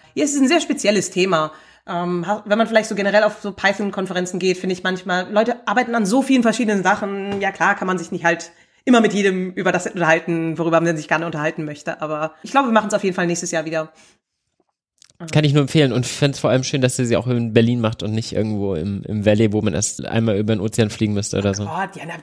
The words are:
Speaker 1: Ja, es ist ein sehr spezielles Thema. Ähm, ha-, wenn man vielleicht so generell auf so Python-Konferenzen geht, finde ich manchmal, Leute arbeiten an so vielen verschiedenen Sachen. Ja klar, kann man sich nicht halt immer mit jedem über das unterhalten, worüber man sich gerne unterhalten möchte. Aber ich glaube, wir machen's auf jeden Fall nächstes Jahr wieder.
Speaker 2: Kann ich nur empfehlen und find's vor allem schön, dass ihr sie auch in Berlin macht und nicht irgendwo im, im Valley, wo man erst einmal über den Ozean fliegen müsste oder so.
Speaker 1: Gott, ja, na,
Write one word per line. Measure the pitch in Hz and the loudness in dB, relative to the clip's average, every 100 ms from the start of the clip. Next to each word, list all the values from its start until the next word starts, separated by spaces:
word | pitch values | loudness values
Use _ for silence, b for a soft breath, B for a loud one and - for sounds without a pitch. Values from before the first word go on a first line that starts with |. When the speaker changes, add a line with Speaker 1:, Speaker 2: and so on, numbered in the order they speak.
| b | b
Speaker 1:
Ja, | - 294 | -4 -2
es | |
ist | 285 | 2
ein | 269 | 4
sehr | 330 | 4
spezielles | 330 - 196 208 - | 2 0 2 0 0
Thema. | 185 190 165 156 B B B - | 0 2 2 -2 B B B -8
Ähm, | 175 175 175 170 | -4 -2 -2 -2
ha-, | 214 214 | -4 -2
wenn | 214 | 0
man | 226 | 2
vielleicht | 226 214 | 0 0
so | 202 | -2
generell | 202 202 | 2 2
auf | 214 214 | 2 0
so | 202 | -8
Python-Konferenzen | 190 196 202 202 196 185 180 180 180 | -2 -2 0 -4 -4 -4 -4 -4 -2
geht, | 185 180 | 0 0
finde | 185 | -2
ich | 185 | -4
manchmal, | 185 180 185 180 185 | -4 -4 -2 -4 0
Leute | 208 226 240 - | 0 0 -2 -2
arbeiten | 202 233 233 | 0 0 0
an | 196 | 2
so | 247 | 2
vielen | 262 262 | 4 4
verschiedenen | 233 214 214 208 | 2 0 0 2
Sachen. | 180 208 202 196 196 196 | 2 0 -2 -6 -4 -4
Ja | 190 | -4
klar, | 190 196 202 | 0 0 0
kann | 190 | -2
man | 185 | -4
sich | 175 | -4
nicht | 170 170 | -4 -2
halt | 170 - b b b - | -2 -6 b b b 2
immer | 247 | 4
mit | 208 | 4
jedem | 185 196 185 185 | 4 4 2 -4
über | 185 190 | -2 -2
das | 175 220 | -2 -4
unterhalten, | 190 165 165 170 170 165 160 | 0 2 2 2 -2 -2 -2
worüber | 165 165 | 2 2
man | 165 160 | 2 -2
sich | 151 | -2
gerne | 160 170 | -2 -2
unterhalten | 160 151 160 151 | -4 -4 -4 -8
möchte. | 147 - - | -10 -10 -8
Aber | 156 151 160 b | -8 -6 -6 b
ich | 208 | -2
glaube, | 262 262 | 0 4
wir | |
machen's | 226 202 | 2 2
auf | 208 | 0
jeden | 196 180 | 0 0
Fall | 175 | -2
nächstes | 170 175 | -2 -4
Jahr | 165 156 | -6 -4
wieder. | 160 156 b b b _ _ _ _ _ _ _ _ - _ 165 | -6 -6 b b b _ _ _ _ _ _ _ _ -20 _ -2
Speaker 2:
Kann | 151 | 2
ich | 151 | 4
nur | 147 | 4
empfehlen | 135 160 139 | 2 4 4
und | 117 120 | 2 -2
find's | - 139 131 | -2 -2 0
vor | 135 | 2
allem | 127 | 2
schön, | 131 147 | 0 0
dass | 127 - | 0 0
ihr | 123 | 0
sie | 117 | 0
auch | 123 | 0
in | 120 117 | -2 2
Berlin | 110 117 123 | 4 4 2
macht | 110 117 | 0 -2
und | 107 | -4
nicht | 110 113 | -4 -4
irgendwo | - 107 104 98 87 | -2 -2 -2 -2 -2
im, | 95 101 | -4 -6
im | - 107 104 | -6 0 4
Valley, | 104 113 | 4 4
wo | 104 | 2
man | 107 | 0
erst | 78 - - - | -2 -4 -6 -4
einmal | 113 113 101 | 0 0 0
über | 107 110 | 0 0
den | |
Ozean | 107 - 107 | -2 0 0
fliegen | - 107 | 0 -2
müsste | 104 101 98 | -2 -2 -2
oder | 101 98 | 0 -2
so. | 101 | -4
Speaker 1:
Gott, | 170 190 - | -6 -6 -8
ja, | 165 | -14
na, | 170 | -14